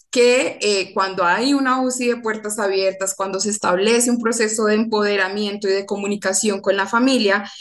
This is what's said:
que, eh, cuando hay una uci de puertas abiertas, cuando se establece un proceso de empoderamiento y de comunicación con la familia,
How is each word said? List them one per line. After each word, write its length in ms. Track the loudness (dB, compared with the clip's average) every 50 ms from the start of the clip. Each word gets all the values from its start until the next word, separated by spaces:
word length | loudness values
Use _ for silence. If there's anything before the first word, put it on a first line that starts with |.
| _ _ 2
que, 440 | 4 4 6 6 4 2 -2 -4 -4
eh, 300 | -2 0 0 0 -2 -2 -2
cuando 320 | -2 -2 -2 0 0 0
hay 300 | 2 2 2 2 2 2
una 260 | 2 2 2 0 0
uci 260 | 0 -2 -2 -2 -2
de 100 | -2 -2 -2
puertas 400 | -2 -4 -4 -4 -6 -6 -4 -2
abiertas, 560 | -2 0 0 0 0 0 -2 -2 -4 -6 -4
cuando 240 | -4 -4 -4 -4 -2
se 80 | -2 -2
establece 600 | -2 -2 0 0 0 2 2 2 2 2 2 2
un 100 | 0 0
proceso 460 | 0 0 0 0 0 -2 0 0 0
de 80 | 2 2
empoderamiento 960 | 2 0 0 0 0 0 2 0 0 0 -2 -2 -2 -4 -4 -4 -4 -2 0
y 40 | 0
de 140 | 0 -2
comunicación 720 | -4 -6 -4 -4 -4 -4 -2 -2 -2 -2 0 0 0 -2 0
con 160 | 0 0 0
la 100 | 0 0
familia, 640 | 0 2 2 4 4 4 4 2 2 2 0 -2 -4 -12 -16